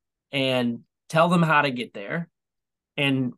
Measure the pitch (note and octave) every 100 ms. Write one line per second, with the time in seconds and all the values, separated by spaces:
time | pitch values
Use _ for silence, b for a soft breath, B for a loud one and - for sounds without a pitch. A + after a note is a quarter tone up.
0 | _ _ _ C#3 C3+ B2+ A#2+ A#2 - _
1 | - D#3+ F3 F3 D#3+ D3 C#3+ B2 A2 A2
2 | G2 E3+ E3 _ _ _ _ _ _ -
3 | C#3 C3 B2